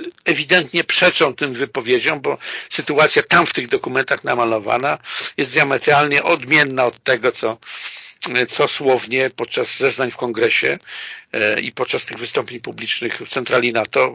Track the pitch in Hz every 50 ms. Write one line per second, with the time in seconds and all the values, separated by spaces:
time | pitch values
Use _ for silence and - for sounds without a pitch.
0 | - 349 - _ _ - 160 147 151 135 180 180 151 - - 170 165 - - -
1 | 180 180 - - 165 139 120 - 156 139 127 117 131 113 - 135 113 117 127 120
2 | 113 151 160 143 131 143 139 - - - - - - - - - 147 - 147 139
3 | 151 147 - 147 135 - - 175 165 - - 143 127 113 - 127 - - 127 131
4 | 131 - 139 123 - 139 127 123 120 113 113 110 101 107 120 123 131 143 151 147
5 | - - - - - - - - 139 123 123 156 147 139 139 127 - - 147 143
6 | 147 147 143 143 147 - 170 151 127 123 151 151 147 135 131 131 127 120 - -
7 | _ - 131 117 110 127 - - - 113 113 - - - - - - - - -
8 | - - - _ - - 123 127 123 - - - 147 131 - - 147 135 131 120
9 | 110 110 123 131 131 131 - - 120 - - 139 123 - - - 127 135 123 -
10 | 131 120 - - 131 120 113 113 117 110 - - - 131 143 - - - - -
11 | - - - - - _ - 110 107 107 107 - - 127 - - 127 - - 127
12 | - - 117 107 120 - - 143 120 - 123 117 - 127 - 110 113 110 - -
13 | 127 117 113 - 120 - - 135 120 - 127 123 120 123 113 117 107 - - 139
14 | 131 131 123